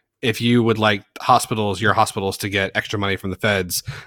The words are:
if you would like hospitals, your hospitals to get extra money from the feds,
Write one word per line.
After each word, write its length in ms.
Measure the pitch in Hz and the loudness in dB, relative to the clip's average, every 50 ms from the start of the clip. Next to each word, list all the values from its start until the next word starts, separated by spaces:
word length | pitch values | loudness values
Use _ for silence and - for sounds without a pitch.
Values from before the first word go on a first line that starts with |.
| _ _ _ _ | _ _ _ _
if 200 | - 120 110 - | -4 -4 -2 0
you 200 | 117 120 120 120 | 2 2 4 4
would 160 | 113 113 110 | 4 2 2
like 260 | 107 110 107 104 98 - _ - - | 2 2 2 0 0 -4 _ -16 -4
hospitals, 600 | - - 123 117 - - 120 110 107 101 95 90 | 2 4 4 4 4 0 -2 -2 -2 -2 -2 0
your 120 | 107 104 95 | 0 2 2
hospitals 440 | 110 107 - - 107 98 98 95 - | 4 2 0 0 -2 -4 -4 -4 -4
to 100 | - 101 | -6 -2
get 220 | 95 98 98 92 - | -2 -2 -2 -2 -2
extra 240 | 107 - - - 101 | -4 -4 -4 -4 -4
money 160 | 101 98 95 | -2 -2 -2
from 140 | - - 98 | -4 -4 -6
the 80 | 92 | -6
feds, 440 | - - 110 101 95 92 87 92 - - - - - - | -2 0 0 0 0 0 -2 -6 -6 -6 -8 -10 -12 -14